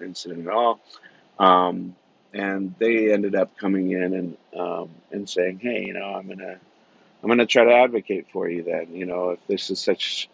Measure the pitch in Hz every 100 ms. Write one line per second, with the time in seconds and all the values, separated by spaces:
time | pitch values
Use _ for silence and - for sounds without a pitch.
0 | 92 90 90 85 85 107 120 110 _ -
1 | - _ _ - 95 92 90 92 90 -
2 | _ _ _ 101 98 98 95 92 113 113
3 | 107 104 101 98 92 - 101 98 92 92
4 | 90 92 87 78 _ 90 87 87 87 82
5 | _ 104 98 92 90 95 120 107 98 92
6 | 98 98 95 95 92 92 _ _ _ _
7 | _ _ 107 120 113 127 117 120 127 117
8 | - 95 - 92 90 87 85 82 85 87
9 | 90 90 90 90 - 98 - 95 - 92
10 | - - -